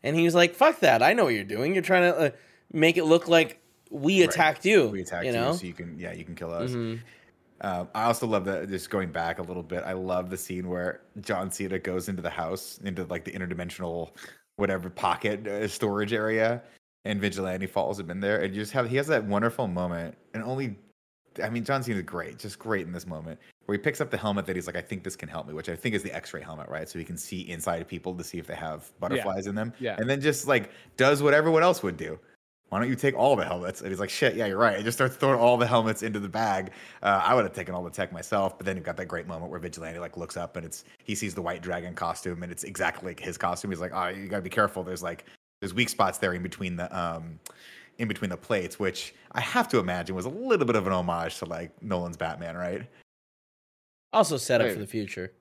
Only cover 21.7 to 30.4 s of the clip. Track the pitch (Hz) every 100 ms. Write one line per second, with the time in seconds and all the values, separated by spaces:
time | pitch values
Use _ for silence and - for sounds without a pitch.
21.7 | 135 120 101 82 87 85 - 104 - 113
22.7 | 101 82 87 90 78 82 78 - _ -
23.7 | 104 151 143 139 107 107 101 90 90 82
24.7 | 87 - 98 92 - 78 82 76 78 80
25.7 | 82 123 104 - 80 - 78 76 80 -
26.7 | 78 80 85 80 80 - 90 87 85 85
27.7 | 85 82 87 92 90 82 87 78 78 80
28.7 | 78 - _ 90 92 98 95 98 101 113
29.7 | - 123 101 113 139 147 135